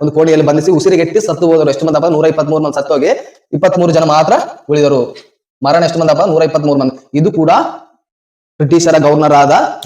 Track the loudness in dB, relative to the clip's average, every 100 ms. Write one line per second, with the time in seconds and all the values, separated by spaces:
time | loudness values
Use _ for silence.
0 | -4 0 2 2 2 0 0 0 2 0
1 | 0 -2 -2 -2 0 2 0 -2 -2 -2
2 | 0 0 0 0 -2 -2 -2 -4 -4 -2
3 | 0 -2 -6 -20 _ -2 -2 0 0 0
4 | 2 2 2 0 -2 -10 -4 0 2 0
5 | -2 -8 -20 _ _ _ -2 0 0 0
6 | 0 2 0 0 0 -2 -2 0 -2 -6
7 | -8 -2 -2 0 2 0 -2 -8 -18 _
8 | _ _ _ _ _ -6 0 2 2 2
9 | 2 2 2 2 4 2 0 -4